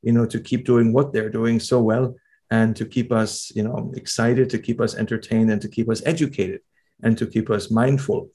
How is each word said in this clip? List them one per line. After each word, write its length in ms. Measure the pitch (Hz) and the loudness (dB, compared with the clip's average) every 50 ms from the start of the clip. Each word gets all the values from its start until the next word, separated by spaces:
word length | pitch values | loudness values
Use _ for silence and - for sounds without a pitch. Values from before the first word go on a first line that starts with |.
you 120 | - 117 | 2 2
know, 140 | 117 117 117 | 2 2 2
to 120 | 110 - 117 | 2 -2 -6
keep 240 | 113 - 127 120 127 | -4 -2 -4 -2 2
doing 280 | - 123 120 117 113 | 4 4 6 6 4
what 200 | 110 135 143 139 | 4 2 2 2
they're 160 | - 113 110 110 | -2 -4 -4 -2
doing 300 | 110 117 113 117 117 110 | -4 -2 0 2 0 0
so 240 | - - 131 123 | 0 2 2 2
well 320 | 117 110 110 117 131 123 127 - _ _ _ _ _ _ | 4 2 2 0 0 -2 -4 -12 _ _ _ _ _ _
and 240 | 113 113 113 110 107 | 2 2 2 2 2
to 100 | - 113 | -2 -6
keep 240 | 110 - 123 117 120 | -4 -2 -4 -2 0
us, 400 | 120 110 110 104 - - - - - | 0 0 0 0 -4 -10 -12 -8 -4
you 80 | 107 107 | -4 -4
know, 280 | 110 123 - - - - | -2 -4 -6 -6 -8 -10
excited, 520 | - - - - - 113 117 123 127 131 131 | -12 -10 -8 -2 0 2 2 4 2 2 2
to 80 | - 113 | 0 -4
keep 200 | - - 117 117 | -4 -4 -2 -2
us 140 | 120 117 - | -2 -2 -2
entertained, 560 | - 117 - 120 110 - - 117 113 113 110 | -4 -4 -4 -4 -6 -4 -2 0 2 4 2
and 100 | 107 101 | 2 0
to 80 | 104 107 | -4 -6
keep 220 | - 113 113 113 | -4 -4 -2 -2
us 100 | 113 110 - | -2 -2 0
educated 540 | 143 165 165 151 - - - 95 92 - - _ _ _ _ _ _ _ _ | -2 0 0 -2 -2 -2 -4 -4 -4 -4 -10 _ _ _ _ _ _ _ _
and 160 | - 117 113 - | 0 0 0 0
to 80 | 117 | -2
keep 240 | 113 - 113 110 - | -2 -2 -4 -2 0
us 200 | 110 104 - - | -2 -2 -2 0
mindful 600 | 110 113 120 131 139 135 - - - - - - _ | 0 2 2 2 2 0 0 -2 -4 -4 -4 -10 _